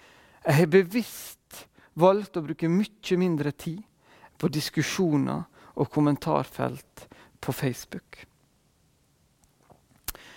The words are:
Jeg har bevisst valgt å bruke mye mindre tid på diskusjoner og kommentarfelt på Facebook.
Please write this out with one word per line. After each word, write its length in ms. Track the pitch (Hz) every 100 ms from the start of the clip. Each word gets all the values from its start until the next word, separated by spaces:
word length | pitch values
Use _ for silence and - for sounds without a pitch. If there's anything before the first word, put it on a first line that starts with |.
| - - - _
Jeg 100 | 180
har 120 | 147 170
bevisst 1000 | 185 175 233 - - - - _ - - _ -
valgt 420 | - 185 202 196 180
å 80 |
bruke 240 | 151 156 165
mye 480 | 180 208 _ - 180
mindre 360 | 185 156 147
tid 300 | - 175 175 - _ _ - - -
på 100 | 151
diskusjoner 960 | 147 - - 143 - 180 147 131 147 - - - -
og 140 | 147
kommentarfelt 1160 | 151 147 139 160 147 131 - 127 131 - - - - - _
på 120 | -
Facebook. 760 | - 139 117 - 170 _ - - _ _ _ _ _ _ _ _ _ _ _ _ _ _ - _ _ - - -